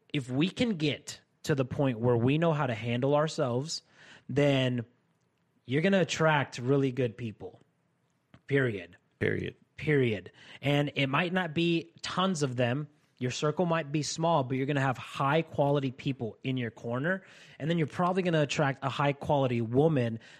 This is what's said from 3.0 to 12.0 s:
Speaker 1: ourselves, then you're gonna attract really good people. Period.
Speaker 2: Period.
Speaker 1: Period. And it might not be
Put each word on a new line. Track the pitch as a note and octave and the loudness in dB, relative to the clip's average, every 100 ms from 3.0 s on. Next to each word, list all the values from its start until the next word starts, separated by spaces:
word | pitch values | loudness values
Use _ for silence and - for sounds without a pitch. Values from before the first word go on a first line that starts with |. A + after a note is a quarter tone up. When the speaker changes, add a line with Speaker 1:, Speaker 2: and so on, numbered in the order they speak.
| C3+ D3 | 2 2
Speaker 1:
ourselves, | D#3 D#3+ B2+ B2 D#3+ - - - - - - | 2 -2 -2 -2 -4 -8 -12 -20 -20 -18 -4
then | C3 C#3+ C3+ B2+ B2 A#2 _ _ _ _ _ _ _ - | 2 4 4 2 -2 -6 _ _ _ _ _ _ _ -4
you're | C#3 | 0
gonna | F#3+ G3 | 2 2
attract | E3 - D#3 D3+ C3 - | 2 2 4 4 0 -4
really | B2 C#3 C3+ | 0 2 2
good | B2 B2 G2+ | 0 -4 -4
people. | A2+ - - - _ _ _ _ _ _ _ - - | -10 -10 -16 -18 _ _ _ _ _ _ _ -18 -2
Period. | C#3 B2 G2+ - - _ - | 0 0 -2 -10 -20 _ -4
Speaker 2:
Period. | G#2 G2+ F#2 - _ - | -2 -2 -6 -10 _ -8
Speaker 1:
Period. | D#3 C#3+ A#2+ G2 - - - - | 0 2 2 0 -8 -20 -20 -8
And | C3 C#3+ D3 | 0 0 0
it | C#3 C3+ | -2 0
might | C#3+ F3+ | 0 0
not | F#3 F3 | -2 -2
be | D3 E3+ E3 - - | 0 0 0 -4 -12